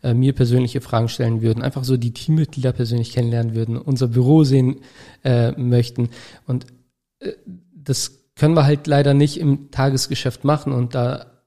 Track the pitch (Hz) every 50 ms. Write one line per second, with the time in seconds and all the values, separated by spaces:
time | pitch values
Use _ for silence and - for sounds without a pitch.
0 | - 131 117 120 127 139 135 - 127 120 120 127 127 117 - 135 - - - 113
1 | 117 117 - - 127 117 113 113 113 113 110 117 120 135 - 135 131 127 131 123
2 | 117 120 117 - - - 156 156 156 - - 135 127 127 123 - 123 110 120 120
3 | 117 120 - 127 120 117 117 117 117 113 110 113 113 110 113 - - - 135 120
4 | 135 120 113 127 123 127 151 160 156 131 135 135 127 127 143 - - - _ -
5 | - - - _ _ 135 123 120 117 117 - - 127 123 120 120 120 120 - -
6 | 120 117 - - - - - - _ - 127 127 - - - _ _ _ _ _
7 | _ _ _ _ 262 - - _ _ 220 180 180 _ _ _ 196 143 - 131 -
8 | - - _ _ _ _ _ - - 151 165 165 143 143 151 143 147 156 143 143
9 | 139 143 139 143 147 143 147 - 165 147 139 139 143 - - 135 135 139 135 127
10 | - - 135 - - 135 - - - 139 151 147 - 143 135 123 123 120 - 127
11 | 120 123 139 135 - _ _ _ _